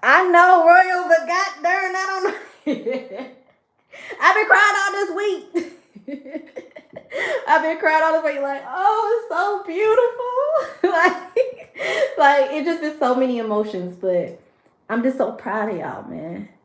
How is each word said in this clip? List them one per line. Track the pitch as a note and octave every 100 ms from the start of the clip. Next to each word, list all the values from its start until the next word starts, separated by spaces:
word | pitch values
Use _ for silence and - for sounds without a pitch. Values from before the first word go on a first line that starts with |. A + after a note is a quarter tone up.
I | A3+ C4 F#4
know, | F4 F4+ F#4 E4
Royal, | F4 F#4 F4+ F4+
but | E4 E4+
god | F4 G4 -
darn, | D#4+ F#4 F#4+ F#4
I | F#4+
don't | F#4+ F#4
know. | - - - - C#4+ A3 C4 - G3 B3+
<laughs> | - _ _ _ _ _ - - -
I've | E4 F#4+
been | A4
crying | G4+ G#4 G4+
all | G4
this | G4 G4 F4
week. | G#4 F4+ - E4+ - - _ - -
<laughs> | C#4 B3+ D#4 - - - - _ - - C5+ - C#5+ -
I've | D#4+
been | D#4+ D#4+
crying | D#4+ D#4
all | D#4+ D#4+
this | D#4
week, | C#4+
like, | C#4 C#4 C4+
Oh, | C4+ G4 A4 G#4 A#4
it's | - E4
so | G4+ G4+ G4
beautiful. | E4+ G#4+ A4 A#4+ - B4 B4 D5 D#5+ - - F4+
<laughs> | F4
Like, | F4 F4+ - - C5 - - - C#5 - C#5+ -
like, | C#4+ C#4+ C4+
it | D4+ D4
just | E4
is | D4+ D4+
so | B3+ B3+
many | C4 A#3+
emotions, | A3 G#3 G#3+ F#3+ F3+ F3+
but | F#3+ F3+ E3+ - _ _ _ _ _
I'm | A3+
just | A#3+ C4
so | A3
proud | - - G#3 G#3+
of | F#3
y'all, | D#3 - -
man. | E3 D#3 F3+ G#3 _